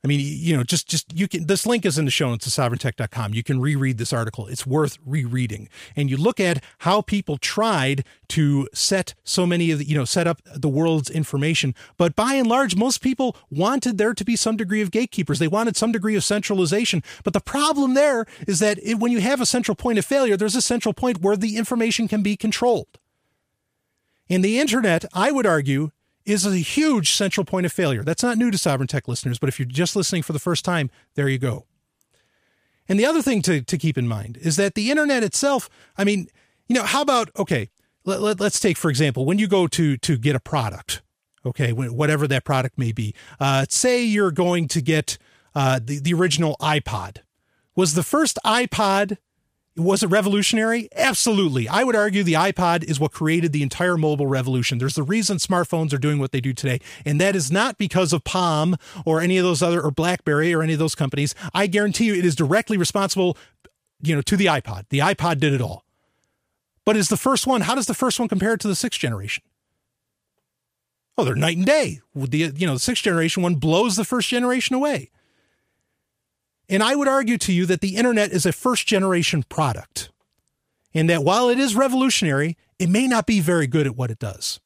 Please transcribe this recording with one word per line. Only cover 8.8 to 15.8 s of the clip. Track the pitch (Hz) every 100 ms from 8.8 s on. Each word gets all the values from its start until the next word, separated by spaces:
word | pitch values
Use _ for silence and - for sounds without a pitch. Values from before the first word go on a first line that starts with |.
| - 190 180 -
so | - -
many | 180 175 170
of | 151
the, |
you | 147 147
know, |
set | 123 190 170
up | 165 -
the | 147 147
world's | 139 165 160 131
information. | 165 147 139 151 160 139 - - _
But | 170
by | 151 233
and | 269 240
large, | 247 262 175
most | 247 -
people | 262 254 254 - _
wanted | 143 196 269 247 202
there | 214
to | 233
be | 202 226
some | 226 220
degree | 202 214
of | 202
gatekeepers. | 220 247 - 165 -
They | 160
wanted | 196 233
some | 185